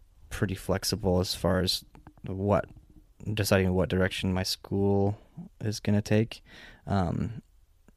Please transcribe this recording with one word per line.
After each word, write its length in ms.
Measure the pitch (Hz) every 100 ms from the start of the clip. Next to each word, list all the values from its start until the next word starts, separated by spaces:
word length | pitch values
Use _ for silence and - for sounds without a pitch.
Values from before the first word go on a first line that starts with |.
| - - -
pretty 240 | - 101
flexible 640 | 95 - 92 - 92 95 90
as 160 | 95
far 260 | - 87 92
as 240 | 90 - - - - -
what, 420 | - 95 101 98 - - - - - _ -
deciding 380 | 107 98 98 92
what 140 | 92 90
direction 440 | 92 92 - 95
my 120 | 92
school 760 | 92 - - 98 98 98 98 104 - - - -
is 200 | 107 104
gonna 220 | - 104
take. 420 | - 107 113 - - - - - -
Um, 560 | 98 87 - - 113 - _ _ _ -